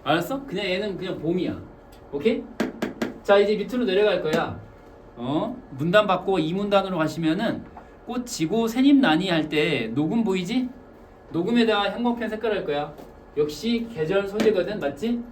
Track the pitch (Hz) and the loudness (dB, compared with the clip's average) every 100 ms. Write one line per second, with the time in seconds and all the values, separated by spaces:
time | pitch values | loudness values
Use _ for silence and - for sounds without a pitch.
0 | 131 165 170 269 - 180 196 185 214 170 | 2 0 0 -6 -6 -6 -2 -2 -4 -6
1 | 185 147 147 180 147 95 - - - - | -6 -4 -2 0 -2 -6 -12 -20 -20 -20
2 | - 143 220 - - - - - - - | -10 -2 0 0 -6 -6 -6 -4 -8 -6
3 | - - - 202 208 208 202 247 214 185 | -8 -8 4 6 6 2 -2 -2 0 2
4 | 214 175 156 160 - - - - - - | 2 2 0 -2 -2 -8 -14 -20 -20 -20
5 | - - 120 151 214 247 - 135 160 202 | -20 -10 -4 -2 -4 -8 -14 -6 2 4
6 | 208 180 185 190 160 185 202 196 190 180 | 4 0 2 0 0 -2 2 2 2 -2
7 | 156 165 165 175 220 - - - - - | -2 0 0 0 0 -4 -8 -18 -20 -20
8 | - 247 240 - 160 214 226 233 269 285 | -8 -8 -6 -4 0 0 0 4 6 8
9 | 170 156 190 165 151 156 156 139 110 120 | 6 4 2 0 2 2 2 0 -2 -2
10 | 156 226 190 185 175 254 254 - - - | 0 0 0 0 0 -2 -2 -8 -20 -20
11 | - - - 160 185 240 220 208 196 208 | -20 -20 -8 -4 0 2 4 2 0 0
12 | 240 233 214 214 233 196 156 147 - - | -2 -2 -4 -4 -2 -2 -2 -4 -4 -10
13 | - - - - 151 - 226 233 - 160 | -18 -20 -10 -2 -2 0 -2 0 -2 -4
14 | 156 196 196 208 220 190 175 208 147 139 | 0 0 0 2 4 4 0 -2 -4 -4
15 | 226 240 - | -4 -4 -6